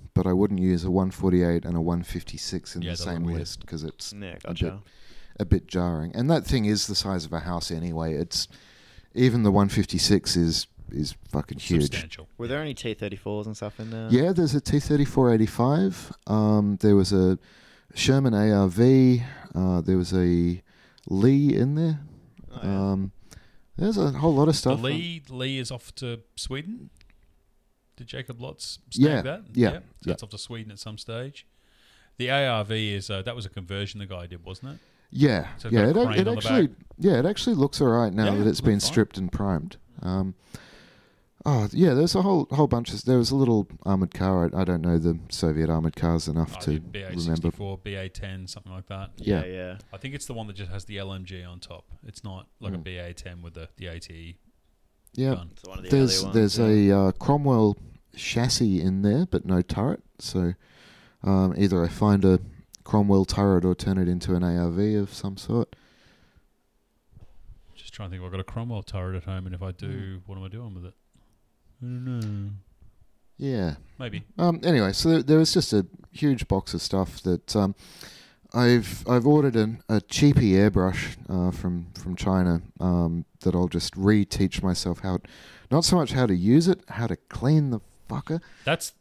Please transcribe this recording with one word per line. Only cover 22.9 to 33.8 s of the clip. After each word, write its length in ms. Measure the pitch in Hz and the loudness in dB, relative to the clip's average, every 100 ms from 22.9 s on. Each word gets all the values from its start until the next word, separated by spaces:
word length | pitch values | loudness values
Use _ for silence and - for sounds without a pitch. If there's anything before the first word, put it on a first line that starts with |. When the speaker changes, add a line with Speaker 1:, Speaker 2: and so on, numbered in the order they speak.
Speaker 1:
Um, 200 | 98 95 - - - - - _ - | -2 -4 -10 -20 -20 -20 -20 _ -4
there's 180 | 202 208 | -2 0
a 140 | 147 | -2
whole 240 | 139 160 | 0 2
lot 80 | 139 | 4
of 60 | 156 | 4
Speaker 2:
The 100 | 143 | 2
Speaker 1:
stuff. 240 | 127 135 | 0 0
Speaker 2:
Lee, 400 | 127 156 175 165 139 | -2 -4 -6 -10 -14
Lee 280 | 127 131 135 | -8 -6 -6
is 120 | 120 | -8
off 240 | 127 - | -12 -16
to 260 | - 123 117 - - | -12 -10 -10 -14 -14
Sweden 540 | - 131 170 240 - _ _ _ _ _ _ _ _ _ _ - | -10 -8 -10 -14 -16 _ _ _ _ _ _ _ _ _ _ -20
Did 120 | 117 | -14
Jacob 300 | 131 127 117 | -14 -14 -14
Lotz 400 | 120 - - - _ | -16 -14 -16 -16 _
snag 200 | 120 147 | 2 2
Speaker 1:
Yeah, 120 | 131 | 2
Speaker 2:
that? 200 | 127 190 - | -4 -10 -6
Speaker 1:
yeah, 160 | 120 107 | 0 0
Speaker 2:
So 100 | 76 - _ | 0 -12 _
Speaker 1:
yeah. 100 | - | -10
Speaker 2:
it's 100 | - | -10
off 60 | 104 | -12
to 80 | 107 | -16
Sweden 320 | - 117 107 | -14 -14 -16
at 80 | 101 | -16
some 200 | 110 107 | -16 -16
stage. 480 | - 113 135 - - _ _ _ _ _ _ - | -12 -12 -12 -16 -20 _ _ _ _ _ _ -8
The 100 | 123 | -2
A 180 | 139 135 | 0 0
R 160 | 113 | -2
V 280 | 101 110 107 | -2 -4 -2
is, 160 | 101 95 | -4 -6
uh, 140 | 95 | -8
that 120 | 98 | -8
was 120 | 117 98 | -10 -12
a 20 | |
conversion 500 | 101 87 98 | -12 -10 -8